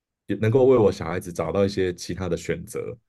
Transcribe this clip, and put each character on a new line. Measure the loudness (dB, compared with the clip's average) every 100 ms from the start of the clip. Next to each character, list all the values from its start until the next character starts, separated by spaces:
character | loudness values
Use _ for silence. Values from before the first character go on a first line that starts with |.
| _ _ -8
也 | -2
能 | 2
够 | 4
为 | 6 6
我 | 4
小 | 2
孩 | -6 -6
子 | -6
找 | -6 -2
到 | 0
一 | 0
些 | 0 -2
其 | -4 -10
他 | -6 -4
的 | -4
选 | -4 -6
择？ | -6 -10 -10 -14